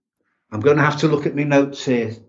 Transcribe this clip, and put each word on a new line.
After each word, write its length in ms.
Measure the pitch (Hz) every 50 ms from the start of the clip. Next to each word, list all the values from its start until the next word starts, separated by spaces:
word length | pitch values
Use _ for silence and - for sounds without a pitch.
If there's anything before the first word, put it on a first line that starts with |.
| _ _ _ _ _ _ _ _ _ _
I'm 100 | 110 107
gonna 200 | 107 143 151 151 139
have 160 | 151 143 -
to 60 | - 156
look 180 | 151 147 - 165
at 80 | 139
my 80 | 143 147
notes 400 | 147 143 139 139 139 139 - -
here, 300 | 143 127 120 113 107 107 - -